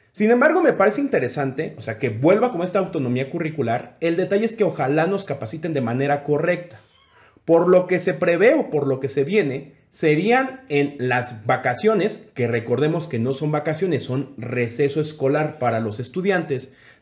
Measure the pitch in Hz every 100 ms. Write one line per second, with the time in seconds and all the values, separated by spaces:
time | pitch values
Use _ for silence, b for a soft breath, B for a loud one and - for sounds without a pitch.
0 | b - 214 240 302 349 311 - 202 247
1 | 277 180 123 151 135 127 160 - - 110
2 | 123 107 151 208 247 170 180 202 185 156
3 | 127 123 135 165 160 156 113 113 - -
4 | 170 170 180 202 220 220 185 - 135 156
5 | 170 196 - 139 117 160 170 143 117 123
6 | 139 143 147 147 170 175 - - _ b
7 | b b b b - 165 175 180 180 180
8 | 185 165 180 170 220 311 - 151 135 131
9 | 131 - 143 208 151 131 - _ _ -
10 | 160 151 202 254 269 - - 143 139 -
11 | 127 123 117 113 127 127 131 120 208 208
12 | - - - - 117 117 110 120 151 170
13 | 156 117 120 135 151 151 160 156 190 139
14 | - 127 - - 117 123 117 131 139 151
15 | 151 - 135 151 151 - 120 113 113 107
16 | 123 185 190 180 156 131 - b b b